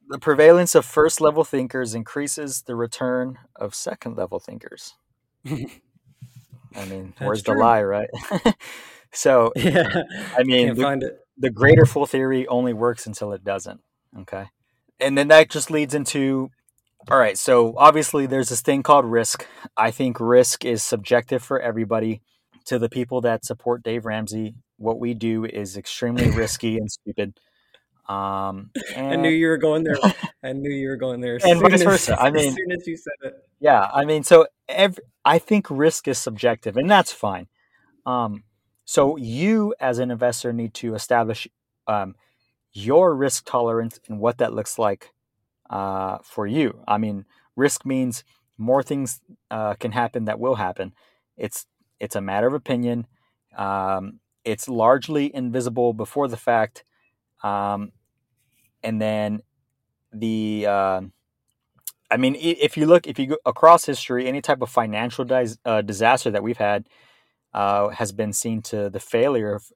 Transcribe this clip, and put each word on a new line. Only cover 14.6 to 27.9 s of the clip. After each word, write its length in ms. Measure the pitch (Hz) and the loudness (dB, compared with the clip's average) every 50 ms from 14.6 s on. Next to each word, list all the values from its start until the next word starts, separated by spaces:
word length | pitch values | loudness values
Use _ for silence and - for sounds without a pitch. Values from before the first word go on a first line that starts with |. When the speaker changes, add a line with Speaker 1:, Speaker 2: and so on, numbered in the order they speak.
| _ _ _ _ _ _ _ - | _ _ _ _ _ _ _ -4
Speaker 1:
And 160 | 131 139 139 | -2 0 0
then 120 | 139 143 147 | 0 4 8
that 220 | 156 156 156 - | 8 8 8 6
just 200 | - 151 139 - | 0 -6 -6 -2
leads 240 | 160 151 147 135 143 | -2 -2 -2 -2 -4
into, 560 | 147 139 - - 147 135 135 135 135 131 131 - _ _ _ _ _ _ _ _ _ _ - | -4 -4 -4 -4 -2 -2 0 -2 -2 -4 -6 -10 _ _ _ _ _ _ _ _ _ _ 2
all 80 | - 135 | 4 4
right, 200 | 120 107 95 - | 4 4 2 -2
so 360 | - - 127 120 117 113 113 | 0 4 4 4 4 2 4
obviously 500 | 123 139 151 147 156 147 - - 147 139 | 6 8 8 8 6 2 0 -2 -2 -2
there's 220 | 131 131 135 127 113 | 0 -2 -2 -2 -2
this 120 | 123 117 | -4 -2
thing 220 | - - 139 139 135 | -2 0 0 0 4
called 220 | - 147 143 131 | 4 4 4 4
risk. 420 | 117 117 117 113 - - - - - - - - - - | 2 0 0 0 0 -4 -8 -10 -16 -20 -20 -20 -8 -4
I 140 | - 110 113 | -2 -2 -2
think 280 | 117 - 135 127 117 - | -2 -2 -4 -4 -4 -4
risk 440 | 117 117 123 123 123 - - - - | 0 6 6 6 6 6 2 -2 -4
is 180 | 123 120 107 - | -4 -4 -2 -2
subjective 600 | - - 107 101 - 123 120 117 - - - - | -4 -4 -4 0 2 2 2 2 0 -4 -6 -4
for 180 | - 139 131 | -4 -4 -4
everybody. 640 | - 120 110 113 113 101 113 110 110 113 110 107 - _ _ _ _ _ _ _ _ | -2 -4 -4 -4 -2 -2 -2 -2 -2 -2 -4 -6 -10 _ _ _ _ _ _ _ _
To 120 | - 131 123 | -6 -4 -2
the 100 | 117 117 | -2 -4
people 320 | - 127 123 123 127 127 117 | -4 -6 -6 -4 -4 -2 0
that 220 | 120 113 110 - | 0 -2 -2 -4
support 380 | - 117 117 _ 123 120 120 - | -10 -12 -6 _ -4 -4 -4 -4
Dave 240 | 113 113 120 107 | -6 -6 -6 -6
Ramsey, 480 | 113 107 110 110 104 107 110 110 107 113 117 _ _ _ _ | -6 -6 -6 -6 -6 -8 -8 -8 -8 -10 -16 _ _ _ _
what 200 | 107 110 113 117 | -6 -6 -4 -4
we 160 | 120 120 120 | -4 -6 -6
do 300 | 110 113 113 113 110 110 | -4 -4 -4 -2 -2 -4
is 320 | 113 - 104 101 92 92 | -6 -8 -10 -10 -10 -12
extremely 540 | 101 - - - - 123 120 120 120 113 117 | -14 -14 -12 -10 -6 -6 -4 -2 0 0 0
Speaker 2:
<laughs> 60 | - | 0
Speaker 1:
risky 400 | 113 113 107 - - - 113 110 110 | 0 -2 -4 -4 -4 -4 -4 -4 -4
and 120 | 110 107 | -6 -8
stupid. 480 | - - _ 104 104 - 104 98 98 _ _ _ _ _ _ _ _ _ _ _ | -10 -12 _ -10 -8 -6 -6 -8 -8 _ _ _ _ _ _ _ _ _ _ _